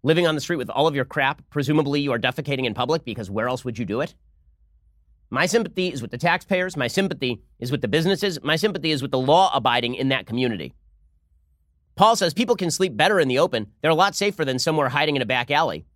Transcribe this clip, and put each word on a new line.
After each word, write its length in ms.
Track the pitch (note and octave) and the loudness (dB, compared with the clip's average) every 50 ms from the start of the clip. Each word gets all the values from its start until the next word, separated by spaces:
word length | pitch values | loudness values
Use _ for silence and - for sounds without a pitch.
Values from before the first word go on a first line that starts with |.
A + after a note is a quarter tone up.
| - | 4
living 240 | C#3+ D#3+ E3+ F3 | 4 4 4 4
on 80 | E3 D#3 | 2 2
the 60 | D3 | 0
street 160 | - - F3 | -2 -4 -4
with 120 | D3 B2 - | -4 -4 -4
all 160 | - C3 D3 | 0 2 2
of 100 | D#3+ C#3+ | 2 2
your 100 | C#3 B2+ | 0 -4
crap, 360 | - - D3+ C3+ C3+ D3+ - - _ | -4 -2 0 0 0 0 -4 -12 _
presumably 520 | - D3 C#3 B2+ D3+ D#3 D3+ C#3+ C#3+ D3 | -6 -4 0 2 2 2 2 2 0 0
you 100 | C#3+ C#3+ | 0 0
are 80 | B2+ A#2 | -2 0
defecating 460 | - B2+ C3 - C3+ C#3+ C#3+ C3 C3 | 0 -2 -2 -2 -4 -4 -2 -2 -2
in 80 | A#2 G#2 | -4 -2
public 300 | A#2+ B2 C3+ D#3+ E3 - | -2 -2 -2 -2 -4 -4
because 280 | B2+ G#2 - G#2+ F#2+ | -8 -8 -8 -8 -6
where 160 | G2 A2 A2+ | -4 -4 -2
else 180 | B2 B2+ G#2+ - | -2 -4 -4 -6
would 140 | B2+ A2+ A2+ | -8 -6 -6
you 60 | B2 | -6
do 160 | F#2 G#2 A#2+ | -4 -2 -4
it? 120 | D3 - - _ _ _ _ _ _ _ _ _ _ _ _ _ _ _ _ _ _ _ _ _ _ _ | -4 -6 -8 _ _ _ _ _ _ _ _ _ _ _ _ _ _ _ _ _ _ _ _ _ _ _
My 140 | A#2+ C3 E3 | -2 0 0
sympathy 460 | F#3 - A#3 A3 - - F#3 F#3 F3+ | 2 2 0 0 0 -2 -4 -4 -2
is 100 | - C#3 | -4 -6
with 100 | A2+ - | -8 -8
the 60 | - | -8
taxpayers. 600 | B2 - E3+ E3+ F3+ - _ G3 F#3 F3+ F#3 F3 | -2 0 0 0 0 0 _ -2 0 0 -2 -2
My 100 | D3 B2+ | -2 -2
sympathy 540 | A#2 - G3 G3 F3+ C#3+ B2+ C3 B2 A#2+ - - _ _ _ | 0 0 0 -2 -2 -2 -4 -4 -4 -4 -6 -10 _ _ _
is 120 | A#2 B2 | -6 -4
with 100 | C#3 D3 | -4 -2
the 60 | C3+ | -2
businesses. 540 | G#2+ G2 D#3+ E3 F#3 G3 F#3+ G#3 G3+ E3 D3 - | 0 0 2 2 2 0 0 0 -4 -4 -4 -2
My 120 | C#3+ D#3 | -2 0
sympathy 360 | D#3 C#3+ G#3+ F3+ D3+ C#3+ D#3+ | 0 0 -2 -2 -2 -2 -2
is 100 | D#3 C3+ | -2 -2
with 100 | C3 C3+ | -2 -2
the 80 | C#3 B2+ | -2 0
law-abiding 760 | C3 C3 D3+ F3 F#3+ F3+ - C#3 A2 B2+ A#2+ B2 A#2+ A#2+ B2 | 4 6 6 6 6 4 2 2 2 2 2 2 0 -2 -4
in 140 | - C3+ C3+ | -2 0 0
that 160 | C3+ B2 E2+ | 0 -2 -2
community. 480 | - A#2+ B2 B2+ B2 A2 F2 C#2 B1+ - _ _ _ _ _ _ _ _ _ _ _ _ _ _ _ _ _ _ _ _ _ _ _ _ | -4 -4 -2 0 -2 -2 -4 -8 -12 -14 _ _ _ _ _ _ _ _ _ _ _ _ _ _ _ _ _ _ _ _ _ _ _ _
Paul 200 | - G3 A3 A#3 | 4 4 4 4
says 180 | - G3 E3+ C3+ | 4 0 -2 0
people 220 | F#3 B3 G#3+ A#3 | -2 0 0 0
can 160 | F3+ F#3 E3 | 0 0 -4
sleep 240 | - - F#3+ F#3 A#2 | 0 -2 -2 -2 0
better 240 | G#2 D3+ F#3+ G#3+ F#3 | 2 2 4 4 4
in 80 | D#3 | 2
the 120 | C3 B2 C3+ | 2 4 2
open. 280 | D#3+ - - A2+ G#2+ - _ _ | 2 2 0 -4 -6 -6 _ _
They're 100 | - D#3 | 0 2
a 40 | D#3+ | 4
lot 200 | D#3+ F#3 G3+ - | 4 2 2 2
safer 300 | - G3+ G#3 G3 - D#3+ | -2 -2 -2 -2 -2 -4
than 140 | C3 B2+ B2+ | -2 -2 -2
somewhere 300 | - E3 D#3 D3+ C#3+ B2 | -2 0 0 0 0 0
hiding 260 | B2 C#3+ D#3 D3+ C#3+ | 0 0 0 2 0
in 60 | C3+ | -2
a 40 | B2 | -2
back 260 | G#2+ B2+ B2 A#2+ B2 | 0 -2 -2 -2 0
alley. 340 | C#3+ C#3+ E3 C3 F2+ D2+ D#2 _ _ | 0 0 0 0 -4 -8 -12 _ _